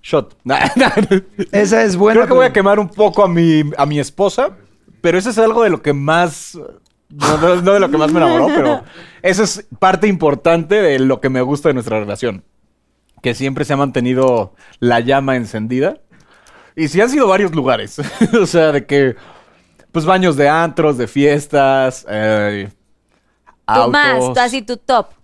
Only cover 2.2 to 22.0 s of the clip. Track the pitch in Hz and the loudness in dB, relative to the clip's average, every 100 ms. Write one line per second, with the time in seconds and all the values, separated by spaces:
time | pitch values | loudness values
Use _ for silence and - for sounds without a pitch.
2.2 | 247 254 254 214 196 208 196 - 208 185 | 4 4 4 2 2 2 -2 0 0 2
3.2 | 196 170 170 156 147 147 143 147 135 - | 2 2 4 2 0 -2 -2 -2 -6 -2
4.2 | 196 208 269 190 _ _ _ _ 175 175 | -2 0 -4 -6 _ _ _ _ 0 0
5.2 | 208 214 226 226 220 160 151 139 139 165 | -2 0 2 2 0 0 -2 -4 0 0
6.2 | 175 147 - 175 - - _ _ _ 147 | 0 -4 -18 -18 -20 -20 _ _ _ -4
7.2 | 147 151 165 180 175 202 190 208 156 165 | -2 2 2 2 2 2 2 0 0 2
8.2 | 339 - 151 - 127 285 - - - - | 2 2 0 0 0 -2 -6 -20 -20 -6
9.2 | 180 180 214 202 - - 185 185 208 190 | -2 0 -2 -4 -14 -2 0 2 0 0
10.2 | 170 139 165 170 160 208 185 135 131 131 | 0 0 0 0 0 0 2 2 0 0
11.2 | 139 131 127 143 160 131 117 110 104 101 | -2 -2 -2 -2 0 -2 -2 -6 -4 -6
12.2 | 123 98 _ _ _ _ _ _ _ _ | -6 -8 _ _ _ _ _ _ _ _
13.2 | 127 117 135 135 147 139 139 127 123 127 | -6 -4 -4 -4 -2 0 0 -2 -2 0
14.2 | 131 120 98 _ - _ 123 117 120 135 | 2 0 -4 _ -20 _ 0 0 2 0
15.2 | 135 131 107 110 110 127 156 302 _ _ | 0 -4 -4 -8 -6 -2 -4 -6 _ _
16.2 | _ _ _ - _ - 156 170 233 285 | _ _ _ -20 _ -6 -4 0 0 2
17.2 | 233 190 196 160 127 113 104 - 127 - | 2 2 0 -2 -2 -4 -4 -10 -12 -2
18.2 | - 233 185 175 156 143 - 143 135 113 | 0 2 0 2 2 0 0 0 0 -2
19.2 | - - _ _ _ _ _ 165 156 190 | -16 -20 _ _ _ _ _ -6 0 2
20.2 | 185 143 143 156 170 143 156 131 120 139 | 2 2 2 2 -2 0 0 0 -4 0
21.2 | 143 147 147 147 135 135 131 127 | 2 0 -2 0 2 2 0 -4